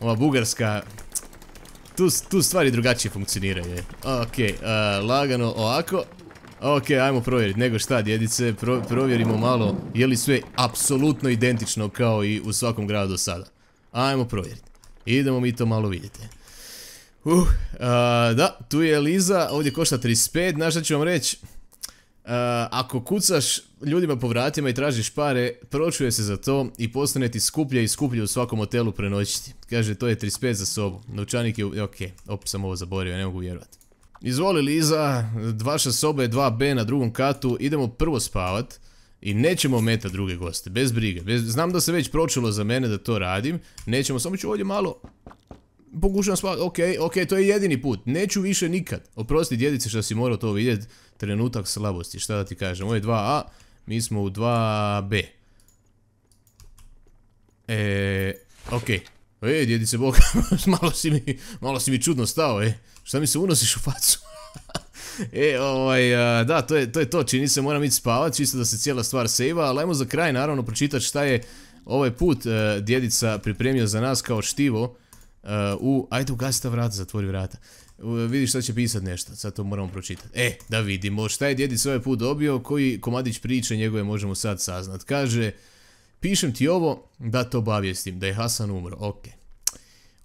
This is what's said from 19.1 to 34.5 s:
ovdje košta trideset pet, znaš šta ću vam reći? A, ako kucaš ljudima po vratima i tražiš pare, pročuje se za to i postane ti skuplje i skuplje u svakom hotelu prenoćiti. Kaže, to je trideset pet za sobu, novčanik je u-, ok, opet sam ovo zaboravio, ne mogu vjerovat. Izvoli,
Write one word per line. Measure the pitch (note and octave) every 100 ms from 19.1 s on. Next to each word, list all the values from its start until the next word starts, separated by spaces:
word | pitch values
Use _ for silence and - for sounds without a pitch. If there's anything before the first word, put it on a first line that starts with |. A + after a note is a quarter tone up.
| F#3 F3+ F#3+ D3+
ovdje | C#3+ D3
košta | D#3+ E3 B2+
trideset | B2 A2+ -
pet, | D#3+ F#3
znaš | D3+ E3
šta | E3
ću | D#3
vam | D3
reći? | D#3+ E3+ - - - - - - - - _ _
A, | - A#2+ A#2+ A#2+ A#2
ako | B2 - B2+
kucaš | - G3+ F3+ D#3+ A#2+ - - -
ljudima | D3 E3+ E3+ C3
po | B2
vratima | A#2 C3+ D3+ C#3
i |
tražiš | A#2+ D3 A#2+ G#2+
pare, | - D3 B2+ B2 - -
pročuje | C#3+ B3+ A#3+ C3
se | A2
za | G#2 G2
to | - C#3 B2+ -
i | A#2
postane | B2+ C#3+ C#3 A#2+
ti | A#2
skuplje | - D3+ D3 B2+
i | G#2+
skuplje | - D3 A#2+
u | G#2
svakom | - A#2+ A2
hotelu | G#2 A#2+ A#2
prenoćiti. | - G2+ G2+ G2+ - - - -
Kaže, | A#2 G#2+
to | G#2 A#2+
je | G#2+
trideset | G2+ -
pet | B2+ G#2
za | F#2+
sobu, | - G2+ F#2 -
novčanik | G2+ G2+ B2 A#2 A2
je |
u-, | G2+ D#2+
ok, | G2+ - F#2 - -
opet | G2+ -
sam | G2
ovo | F#2+ F2+
zaboravio, | F#2 F#2+ F#2 F2+
ne | F#2+
mogu | F2+
vjerovat. | F2+ F2+ - - _ _ _ -
Izvoli, | A#2+ B2+ F#3+